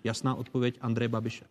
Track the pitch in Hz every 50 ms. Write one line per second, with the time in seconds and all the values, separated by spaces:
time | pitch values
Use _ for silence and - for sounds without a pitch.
0 | - 113 113 - - 131 131 - 123 - - 131 123 123 120 - - 113 113 120
1 | 120 117 117 113 110 113 - - - -